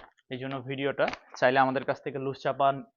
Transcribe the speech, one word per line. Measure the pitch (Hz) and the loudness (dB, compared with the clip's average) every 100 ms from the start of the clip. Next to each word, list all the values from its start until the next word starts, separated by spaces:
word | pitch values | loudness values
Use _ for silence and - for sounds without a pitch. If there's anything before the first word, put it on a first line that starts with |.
| - _ _ | -20 _ _
এই | 127 | -10
জন্য | 135 135 | -8 -8
ভিডিওটা, | 123 135 139 131 151 - _ - | -8 -4 -2 0 -2 -2 _ 2
চাইলে | 127 135 | 4 6
আমাদের | 131 131 | 4 2
কাছ | - 135 | -2 -4
থেকে | 151 135 | -6 -6
লুজ | 135 135 | -6 -4
চা | 143 | -4
পা-, | 131 139 139 123 | 2 2 2 -8